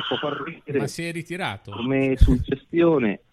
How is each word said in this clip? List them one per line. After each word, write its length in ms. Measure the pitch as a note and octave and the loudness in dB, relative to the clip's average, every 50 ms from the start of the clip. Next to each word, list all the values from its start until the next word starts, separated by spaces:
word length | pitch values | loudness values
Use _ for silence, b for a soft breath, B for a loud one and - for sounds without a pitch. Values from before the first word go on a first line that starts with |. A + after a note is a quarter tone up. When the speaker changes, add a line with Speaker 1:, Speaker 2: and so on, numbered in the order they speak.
| - | 0
Speaker 1:
può 100 | - C3 | -2 -4
far 240 | - - D3 C#3 C3+ C3+ | -2 -2 -4 -6 -6 -8
ridere 360 | - - - _ - C#3 C3+ | -10 -12 -12 _ -4 -2 -2
Speaker 2:
Ma 80 | - | -2
si 160 | - - - E3 | -2 -6 -8 -8
è 60 | E3+ E3 | -6 -8
ritirato? 580 | E3+ D#3 - E3+ F3+ F3+ B2 G2+ G2 - G2 | -8 -10 -10 -8 -6 -6 -6 -6 -8 -12 -14
Speaker 1:
come 440 | G2+ G#2 A#2 C3 C3+ C3+ C3+ C3+ C3 | -10 -6 -4 -2 0 2 2 0 6
suggestione. 1040 | B2+ - C#3 C3 B2 - - C3+ - - _ - E3+ E3+ E3 D#3+ C#3 A#2+ G#2 - - _ _ | 6 6 6 6 2 0 -4 -6 -6 -6 _ 2 4 4 4 4 4 2 0 -2 -4 _ _